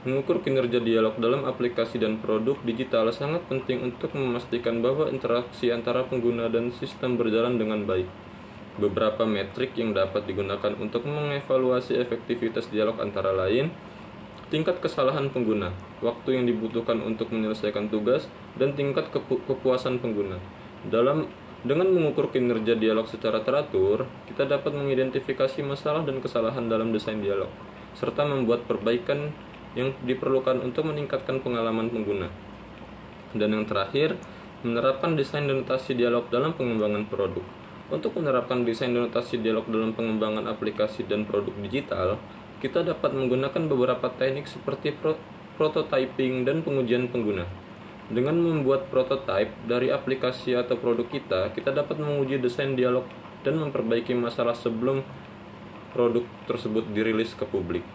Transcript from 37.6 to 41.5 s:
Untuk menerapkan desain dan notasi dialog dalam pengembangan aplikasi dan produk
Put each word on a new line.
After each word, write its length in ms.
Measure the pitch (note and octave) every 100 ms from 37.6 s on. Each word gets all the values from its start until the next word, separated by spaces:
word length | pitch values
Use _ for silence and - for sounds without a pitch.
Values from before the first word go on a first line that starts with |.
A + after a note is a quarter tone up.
| - - -
Untuk 240 | D#3 G#3+ -
menerapkan 480 | D3+ B2+ A#2+ B2 A#2+
desain 280 | A2+ B2+ A#2+
dan 120 | A#2+
notasi 280 | A#2 - A#2+
dialog 320 | A2 A2 A2
dalam 240 | A2 A2
pengembangan 560 | A2 A#2 G#2+ A2 G#2+ G#2+
aplikasi 560 | G#2+ G#2+ G#2 G#2+ - -
dan 200 | G#2 G#2
produk 280 | G#2 G2+